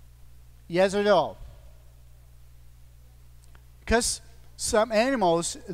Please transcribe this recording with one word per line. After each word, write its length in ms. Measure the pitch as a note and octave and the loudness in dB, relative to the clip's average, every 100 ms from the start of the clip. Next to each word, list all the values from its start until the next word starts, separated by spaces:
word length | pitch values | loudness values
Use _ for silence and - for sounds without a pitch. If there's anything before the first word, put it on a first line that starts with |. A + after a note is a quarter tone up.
| - - - - - - - | -20 -20 -20 -20 -20 -20 -4
Yes 240 | E3+ G3 | 0 0
or 100 | G3+ | 2
no? 320 | G3+ F3+ B2 - - - - - - - - - - - - - - - - - - - - - - - - - | 2 2 2 -6 -18 -20 -20 -20 -20 -20 -20 -20 -20 -20 -20 -20 -20 -20 -20 -20 -20 -20 -20 -20 -20 -20 -20 -12
Because 420 | - A3+ - - - - - - | 0 0 0 -6 -12 -20 -20 -12
some 340 | - G#3+ A#3 | -2 0 2
animals, 680 | G#3+ B3+ B3+ F3+ E3+ E3 - - | 2 0 2 2 2 -2 -8 -14